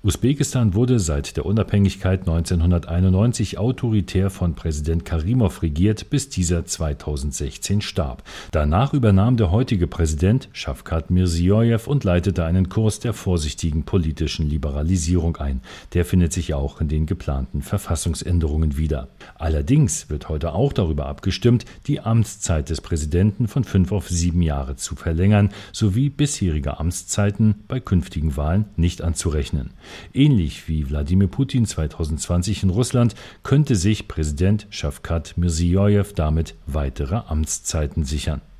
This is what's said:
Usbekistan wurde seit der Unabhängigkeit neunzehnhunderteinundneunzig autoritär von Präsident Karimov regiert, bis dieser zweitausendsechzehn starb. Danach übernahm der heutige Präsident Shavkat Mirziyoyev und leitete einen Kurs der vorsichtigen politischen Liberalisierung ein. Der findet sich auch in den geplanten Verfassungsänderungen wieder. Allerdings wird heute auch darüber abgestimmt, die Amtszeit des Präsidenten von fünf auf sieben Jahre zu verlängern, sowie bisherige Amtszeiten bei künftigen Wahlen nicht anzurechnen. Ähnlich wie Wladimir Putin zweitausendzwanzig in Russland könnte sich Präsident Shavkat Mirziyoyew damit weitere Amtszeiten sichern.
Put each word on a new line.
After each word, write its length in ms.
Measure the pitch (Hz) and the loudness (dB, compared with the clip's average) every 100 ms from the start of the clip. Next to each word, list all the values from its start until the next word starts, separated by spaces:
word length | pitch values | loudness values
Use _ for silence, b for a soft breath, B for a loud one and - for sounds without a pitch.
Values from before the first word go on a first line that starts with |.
| 104 | 0
Usbekistan 680 | - 120 147 143 131 110 | 0 0 0 -2 2 2
wurde 260 | 92 123 123 | 2 2 2
seit 380 | 85 71 - - | 2 -2 -2 -6
der 80 | 71 | -2
Unabhängigkeit 800 | 110 - 101 98 - 92 95 - | 0 2 2 2 2 -2 0 0
neunzehnhunderteinundneunzig 1300 | 85 85 90 85 87 - 85 92 92 117 - 101 - | 0 0 2 4 2 0 2 4 4 2 2 -4 -2
autoritär 720 | 113 131 120 107 92 92 95 | -2 -2 0 0 0 0 0
von 260 | - 87 | 0 -2
Präsident 520 | 76 - 73 76 82 - | -2 -4 -2 -2 -2 -2
Karimov 560 | 82 80 127 98 - | -2 0 2 2 0
regiert, 480 | 85 73 101 107 - | -2 2 2 2 -2
bis 180 | 147 - | -4 -2
dieser 380 | - 87 87 - | -2 0 0 -2
zweitausendsechzehn 1120 | - 80 71 - 73 73 - 71 - - 98 | -4 -4 -4 -6 -4 -4 -6 -8 -8 -2 -2
starb. 420 | - - 71 62 B B B | -2 -4 -4 -6 B B B
Danach 420 | 78 73 85 139 | 0 2 2 2
übernahm 460 | 147 113 95 110 120 | 2 4 6 4 4
der 120 | 95 | 4
heutige 360 | 104 131 101 85 | 2 2 0 0
Präsident 640 | - 80 76 92 127 - | 0 0 2 2 2 -2
Shavkat 580 | - - 71 - 82 - | -12 -10 -10 -4 -4 0
Mirziyoyev 760 | 92 90 85 90 104 117 113 - | 2 2 2 2 4 4 0 0
und 180 | 143 | 0
leitete 400 | 95 90 95 92 | 2 2 2 -2
einen 240 | 82 90 92 | 0 2 2
Kurs 320 | - 110 - | 2 0 0
der 140 | 120 | -6
vorsichtigen 680 | - 98 87 76 - 85 78 | -4 -2 0 -2 -4 -2 -2
politischen 640 | - 98 78 71 76 - 76 | 0 0 0 -2 -4 -2 -2
Liberalisierung 920 | 73 73 69 78 95 80 90 80 78 | -2 -2 -2 0 0 2 0 0 -2
ein. 240 | 71 65 B B B | -4 -4 B B B
Der 100 | 90 | -2
findet 300 | 85 92 85 | 2 2 2
sich 180 | 90 80 | 0 -4
auch 300 | 73 71 - | -2 -4 -4
in 60 | 76 | -2
den 180 | 76 78 | 0 -2
geplanten 560 | 71 - 69 65 71 | -2 -4 -4 -4 -6
Verfassungsänderungen 1120 | - 101 - 80 - 73 - 87 78 78 80 69 | -4 -4 -2 -4 -2 -4 0 0 2 2 0 0
wieder. 320 | 78 71 - - B B | -2 -2 -6 -18 B B
Allerdings 720 | 80 78 73 147 135 - - | -2 -2 2 4 4 0 -6
wird 180 | 73 - | -8 -4
heute 240 | 76 80 | -4 -2
auch 220 | 82 139 | 0 0
darüber 320 | 135 87 76 67 | 2 0 0 -4
abgestimmt, 580 | 71 98 - 117 120 B B - | -4 -4 0 2 2 B B -4
die 140 | 147 | -4
Amtszeit 680 | 110 113 107 - - 80 71 | 2 2 0 -4 -2 -2 0
des 140 | 78 | -6
Präsidenten 680 | - 82 76 85 104 101 117 | -2 -4 0 2 2 2 -2
von 160 | 139 | -2
fünf 260 | 107 95 90 | 0 2 2
auf 200 | 101 - | 0 -2
sieben 320 | 87 87 87 | 0 2 2
Jahre 340 | 82 71 65 67 | 2 0 -4 -8
zu 200 | - 76 | -10 -6
verlängern, 520 | - 82 95 104 101 B B | -4 2 4 4 4 B B
sowie 380 | - 107 101 143 | -2 0 2 0
bisherige 680 | - 143 - 92 76 69 - | 0 -2 0 0 0 -2 -2
Amtszeiten 760 | 82 - - - 104 104 107 104 - | -4 -4 -6 0 0 4 2 2 -4
bei 120 | 131 | -8
künftigen 560 | - 90 - 78 76 73 | 0 0 0 -4 -2 -2
Wahlen 300 | 73 92 107 - | 0 0 -2 0
nicht 240 | 85 - | 0 0
anzurechnen. 680 | 87 82 82 76 73 71 62 - B B B | -4 -2 -2 -2 -2 -4 -6 -14 B B B
Ähnlich 540 | - 147 120 76 - - | 2 4 4 2 -4 -4
wie 240 | 80 67 | -2 -2
Wladimir 380 | 73 71 92 98 | -2 2 4 2
Putin 380 | - 135 131 110 | 2 0 0 0
zweitausendzwanzig 960 | - 76 - 78 78 - 87 87 101 | -2 -4 -4 -4 -4 -2 -2 0 0
in 60 | 95 | 0
Russland 440 | 90 127 123 120 B B B | 2 0 2 2 B B B
könnte 320 | - 139 151 107 | 0 2 4 2
sich 320 | 92 107 - | 2 0 -4
Präsident 580 | - 76 73 92 104 - | -4 -2 2 2 2 -4
Shavkat 720 | - 76 - - 85 - - | -6 -6 -6 -4 -4 -4 -2
Mirziyoyew 680 | 87 80 87 92 104 101 98 - | -2 2 2 4 4 4 2 -2
damit 400 | 76 78 80 - - | 0 0 -2 -8 -6
weitere 480 | 73 69 - 71 | -4 -4 -4 -4
Amtszeiten 880 | 110 - 78 78 - - 82 73 - | -4 -2 -4 -2 -6 -4 -4 -2 -2
sichern. 380 | 71 76 - 73 - | -2 -2 -2 -6 -8